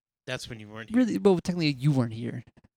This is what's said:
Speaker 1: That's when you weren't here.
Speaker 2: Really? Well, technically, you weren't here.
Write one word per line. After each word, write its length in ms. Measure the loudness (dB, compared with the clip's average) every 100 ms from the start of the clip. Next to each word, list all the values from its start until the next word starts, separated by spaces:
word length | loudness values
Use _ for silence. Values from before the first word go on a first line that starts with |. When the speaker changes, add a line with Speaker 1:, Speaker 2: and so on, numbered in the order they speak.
| _ _ -12
Speaker 1:
That's 220 | -10 -10
when 100 | -14
you 80 | -14
weren't 220 | -14 -2
here. 80 | 2
Speaker 2:
Really? 200 | 2 4
Well, 220 | 4 4
technically, 340 | 2 0 0
you 180 | 2 2
weren't 220 | 2 0
here. 300 | -4 -8 -8 -12 _ _